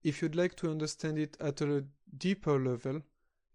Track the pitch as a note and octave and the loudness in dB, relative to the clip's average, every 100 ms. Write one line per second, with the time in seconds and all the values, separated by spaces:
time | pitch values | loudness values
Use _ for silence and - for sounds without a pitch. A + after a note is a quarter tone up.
0 | D#3+ C#3+ E3 D#3 F3+ - E3+ D#3 D3+ - | 0 0 -2 2 0 2 -2 0 -2 -2
1 | D#3+ D#3 D3+ - D3+ C#3+ D3 C#3+ C#3 _ | -4 0 -2 -2 -4 -2 0 0 -2 _
2 | _ C#3 F3+ G3 - C#3+ C3 B2 C3 C#3+ | _ -4 0 0 2 2 2 0 -2 -6
3 | D3+ _ _ _ _ | -8 _ _ _ _